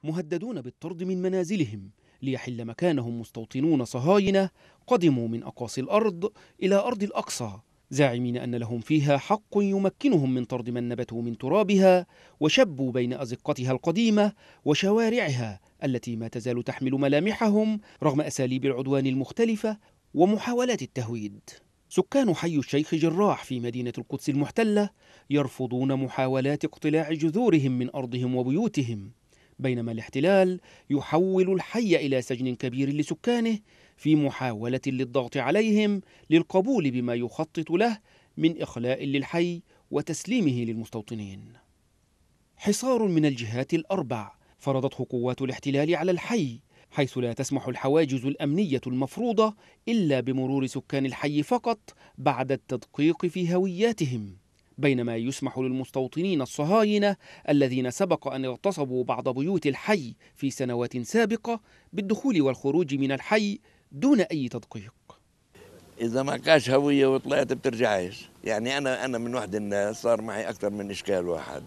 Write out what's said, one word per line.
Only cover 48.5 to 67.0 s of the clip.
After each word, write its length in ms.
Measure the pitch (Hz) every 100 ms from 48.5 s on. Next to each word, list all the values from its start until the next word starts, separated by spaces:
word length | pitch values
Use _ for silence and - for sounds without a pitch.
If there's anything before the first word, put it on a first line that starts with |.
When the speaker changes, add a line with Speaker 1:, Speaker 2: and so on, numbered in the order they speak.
| 156 202 131 -
Speaker 1:
المفروضة 720 | 123 135 - 240 220 220 214 - _ -
إلا 320 | 233 170 135
بمرور 460 | 120 135 131 139 131
سكان 400 | 135 - 139 135
الحي 360 | 117 147 147
فقط 360 | 151 247 233 226 - - - -
بعد 340 | 139 123 131
التدقيق 720 | 135 _ 123 - - 151 165 180
في 280 | 185 175
هوياتهم، 840 | 180 190 175 226 220 147 123 101 92 _ _ _ -
بينما 380 | 143 127 120 117
يسمح 420 | 117 135 135 127
للمستوطنين 840 | 131 131 131 135 127 151 190 170
الصهاينة 720 | 127 - 147 214 214 208 202 196 - - -
الذين 420 | 147 135 131 127
سبق 380 | - 196 165 135
أن 160 | 135
اغتصبوا 600 | 131 120 196 175 139 127
بعض 240 | 123 117 110
بيوت 380 | 127 151 190 147
الحي 480 | 131 - 214 123 - -
في 160 | _ 139
سنوات 480 | - 127 120 120 127
سابقة 640 | 117 220 226 226 - 226 _ _ _
بالدخول 480 | 170 196 208 277 196
والخروج 520 | 135 123 139 151 165
من 180 | 139 135
الحي 460 | 135 - 220 208 202 _ _ _
دون 280 | 139 262 277
أي 280 | 175 165 127
تدقيق. 460 | 120 - 113 104 _ _ - _ _ _ - - - - -
Speaker 2:
إذا 220 | 117 120
ما 140 | 139 139
كاش 340 | - 160 123
هوية 360 | 135 143 143